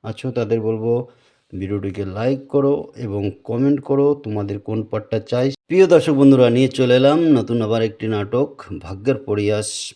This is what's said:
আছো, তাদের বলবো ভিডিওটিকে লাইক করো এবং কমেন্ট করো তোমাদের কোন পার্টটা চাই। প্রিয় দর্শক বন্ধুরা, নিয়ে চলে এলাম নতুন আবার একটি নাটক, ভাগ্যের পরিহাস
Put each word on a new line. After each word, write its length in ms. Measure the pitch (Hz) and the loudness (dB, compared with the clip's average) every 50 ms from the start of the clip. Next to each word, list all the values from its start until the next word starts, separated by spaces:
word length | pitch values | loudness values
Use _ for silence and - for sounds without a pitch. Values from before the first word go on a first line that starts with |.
| _ | _
আছো, 240 | 110 110 - - 131 | -12 -12 -8 -10 -6
তাদের 280 | 117 123 117 104 113 113 | -4 -4 -2 0 -2 -2
বলবো 320 | 107 110 113 110 110 117 117 120 120 - _ _ _ _ _ _ _ _ - | 0 -2 -4 -2 -2 -2 -2 -2 -2 -8 _ _ _ _ _ _ _ _ -10
ভিডিওটিকে 500 | 92 95 95 104 101 98 101 92 101 98 95 92 101 | -10 -6 -4 -4 -4 -4 -6 -6 -6 -8 -8 -6 -4
লাইক 220 | 113 127 139 135 - - | -2 -2 -2 -4 -6 -2
করো 260 | - 143 139 139 143 147 - - - - 135 | -2 0 2 2 0 -2 -4 -12 -14 -12 -10
এবং 160 | 107 98 101 101 101 - - _ | -6 -6 -4 -4 -4 -6 -8 _
কমেন্ট 360 | - 113 120 131 139 143 135 139 - | -8 -4 0 2 2 0 0 0 -2
করো 180 | 143 139 143 143 147 143 | 0 2 2 2 0 0
তোমাদের 360 | 143 110 107 104 101 101 104 101 | -4 -8 -6 -6 -4 -6 -8 -8
কোন 200 | - - 110 113 107 - | -8 -6 -6 -6 -6 -4
পার্টটা 300 | - 107 107 - - 110 107 - | -6 -8 -6 -4 -6 -6 -4 -4
চাই। 160 | - 123 127 139 135 _ _ | -4 -2 -2 -2 -4 _ _
প্রিয় 200 | _ 160 185 190 170 | _ 4 4 6 6
দর্শক 280 | 175 160 - 165 147 | 6 4 4 4 2
বন্ধুরা, 320 | 135 139 139 139 127 127 120 | 6 6 6 8 6 6 4
নিয়ে 200 | 117 123 135 127 131 - | 4 2 2 0 0 0
চলে 180 | 131 120 123 | 2 4 4
এলাম 240 | 127 131 139 147 165 170 160 147 123 | 4 4 4 4 4 4 4 2 2
নতুন 200 | 110 - 117 120 | 2 0 -2 -2
আবার 200 | 113 107 113 113 113 | -2 0 0 0 0
একটি 220 | 110 107 _ 107 110 | -2 -4 _ -6 -4
নাটক, 420 | 110 104 101 104 113 123 143 - - - - - 98 - | -4 -4 -4 -2 -2 -2 -2 -2 -6 -18 -16 -14 -14 -14
ভাগ্যের 360 | - 85 98 95 101 131 131 - - | -12 -12 -14 -6 -2 -2 -2 -2 -2
পরিহাস 420 | - 104 104 104 104 104 104 107 - - - - - - | -4 -2 -2 0 0 0 -2 -2 -6 -8 -10 -12 -14 -16